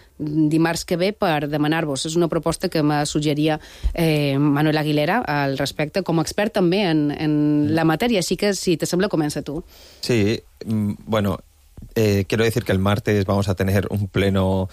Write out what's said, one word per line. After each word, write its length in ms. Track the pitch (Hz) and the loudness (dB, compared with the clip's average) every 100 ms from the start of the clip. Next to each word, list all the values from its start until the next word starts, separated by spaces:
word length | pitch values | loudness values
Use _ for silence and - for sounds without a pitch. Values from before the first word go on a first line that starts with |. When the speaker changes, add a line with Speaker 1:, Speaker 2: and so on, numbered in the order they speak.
| - - | -20 -10
Speaker 1:
dimarts 680 | 151 151 156 156 165 165 | -4 0 2 2 2 -2
que 140 | - 170 | -4 -2
ve 140 | 185 | -2
per 320 | 208 196 151 147 | 0 0 0 -2
demanar-vos. 580 | 147 147 160 160 135 160 | -2 0 0 -2 -4 -2
És 80 | 160 | 0
una 80 | 165 | 0
proposta 400 | 165 160 156 185 | 0 -2 -4 -2
que 140 | 165 | 0
me 220 | 147 147 147 | 0 0 0
suggeria, 540 | 160 151 147 156 151 - - - | -2 -2 0 0 -2 -6 -8 -6
eh, 420 | - 165 151 147 139 | 0 0 2 0 2
Manuel 460 | 147 147 156 151 | 2 2 2 2
Aguilera 400 | 151 147 151 220 | 0 0 0 0
al 340 | 247 147 139 135 | 0 -2 -2 -2
respecte, 460 | 139 - 151 196 | -4 -4 -4 -2
com 160 | 180 165 | 0 0
a 80 | 156 | 0
expert 320 | - 208 214 | -2 -2 0
també 240 | 180 190 190 | 2 2 2
en, 220 | 156 147 | 0 0
en 600 | - 156 151 151 151 147 160 | -2 0 0 2 2 2 2
la 80 | 160 | 2
matèria. 400 | 160 240 214 165 | 2 2 0 0
Així 100 | 175 | 0
que, 200 | 208 190 | 0 0
si 180 | - 175 | 0 -2
te 140 | 160 | 0
sembla, 180 | 175 202 | 0 0
comença 380 | 165 147 147 143 | 0 -2 -4 -6
tu. 160 | 147 - - - - | -8 -10 -18 -20 -10
Speaker 2:
Sí, 420 | - 120 104 110 - - - | -2 2 2 0 -6 -14 -4
mm, 280 | 110 104 - - | -2 -2 -4 -2
bueno, 320 | 110 101 90 - _ _ - - | 0 0 -2 -8 _ _ -20 -6
eh, 300 | - 107 98 95 | 0 2 2 2
quiero 160 | 113 | 2
decir 220 | 113 113 | 2 0
que 80 | - | 0
el 80 | 95 | 0
martes 440 | 98 104 - 104 | 2 0 0 0
vamos 240 | 95 101 101 | 2 0 0
a 60 | |
tener 320 | 92 95 98 - | -2 0 0 0
un 180 | 104 101 | -2 -2
pleno 600 | - 98 95 95 95 92 | 0 2 2 2 0 -2